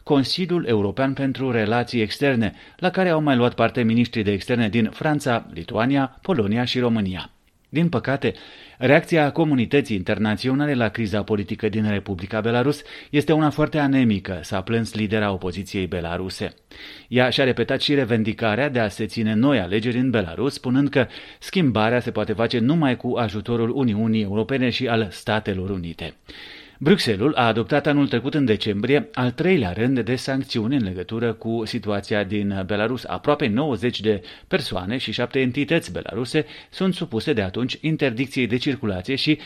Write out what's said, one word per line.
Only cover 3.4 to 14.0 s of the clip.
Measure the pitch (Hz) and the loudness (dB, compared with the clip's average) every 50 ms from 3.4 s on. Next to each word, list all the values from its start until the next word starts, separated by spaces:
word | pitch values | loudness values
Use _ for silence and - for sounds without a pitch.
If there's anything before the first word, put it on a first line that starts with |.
| 123 120 - | 4 2 2
parte | - 113 107 - 127 117 | 2 0 2 2 2 2
miniștrii | 110 113 120 120 - - 117 101 | 2 4 2 2 2 0 -2 0
de | 101 | 0
externe | 101 92 - - 123 120 113 104 | 0 0 -2 -2 0 0 0 2
din | 101 117 110 107 - | 2 2 0 0 -2
Franța, | - - 156 151 139 - 135 117 113 - - - | -2 -2 0 0 0 0 0 0 -2 -2 -6 -12
Lituania, | 85 82 - 110 107 117 135 139 139 135 - - - | -12 -8 -4 -2 0 2 2 2 2 0 -2 -6 -6
Polonia | - 190 185 123 101 98 110 120 127 | -4 -2 0 0 2 2 0 0 0
și | 123 - 127 | 0 0 0
România. | 123 120 117 110 98 92 92 87 - - _ _ _ _ _ _ _ _ | 2 2 2 0 0 -2 -4 -6 -10 -14 _ _ _ _ _ _ _ _
Din | 131 151 175 165 | 0 0 2 2
păcate, | - - - 131 139 139 - 110 - - - - - - - - - | 0 0 0 -2 -2 0 0 -2 -2 -4 -10 -20 -20 -20 -20 -20 -6
reacția | - 127 127 147 170 - - 170 156 147 135 | 0 4 4 4 4 4 2 2 2 2 2
comunității | - 165 165 156 143 127 110 - 143 143 - - 107 | 2 0 2 2 2 2 2 4 2 2 2 2 -2
internaționale | 92 90 - 107 101 107 107 107 - - 127 131 143 147 147 139 | -2 -2 -2 -2 0 0 0 0 0 0 0 0 0 0 0 0
la | 120 113 101 | 0 0 0
criza | - 117 113 92 107 104 98 | 0 -2 -2 -2 -2 -2 0
politică | - 110 101 95 - 110 - 113 107 | 0 0 -2 -2 -4 -4 -2 -2 -2
din | 98 110 107 107 | 0 0 0 0
Republica | 104 98 - 101 98 90 101 - 113 110 | 0 -2 -2 -6 -8 -8 -6 -4 -4 -2
Belarus | 104 117 120 123 127 147 143 - - - - - - - | 0 2 2 2 2 2 0 -2 -6 -18 -20 -20 -8 -2
este | 143 147 139 - 156 | 0 2 2 4 4
una | 156 156 147 | 4 4 2
foarte | - 151 151 147 - | 2 2 0 0 2
anemică, | 151 143 135 135 135 | 0 2 4 4 4